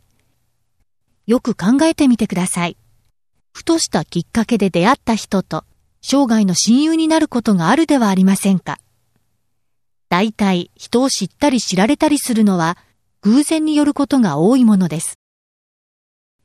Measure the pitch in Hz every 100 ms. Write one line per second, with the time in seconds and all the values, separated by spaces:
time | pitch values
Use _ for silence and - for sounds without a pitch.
0 | _ _ _ _ _ _ _ _ _ _
1 | _ _ - 240 - - 180 269 320 330
2 | 285 240 208 175 175 - 175 - _ _
3 | _ _ _ _ _ - - 330 - 196
4 | 151 175 - 233 214 226 196 170 185 277
5 | - 220 - 196 - 160 - _ _ _
6 | - 269 269 220 196 175 - 247 311 320
7 | 320 320 311 240 226 196 165 285 320 285
8 | 214 190 190 196 196 185 - - _ _
9 | _ _ _ _ _ _ _ _ _ _
10 | _ 170 220 - 202 185 - _ - 233
11 | 262 - 185 _ 285 262 - 185 214 294
12 | 311 285 - 220 214 185 165 180 _ _
13 | _ _ 202 247 294 320 311 294 294 285
14 | 277 277 214 143 175 262 233 202 180 156
15 | - - _ _ _ _ _ _ _ _
16 | _ _ _ _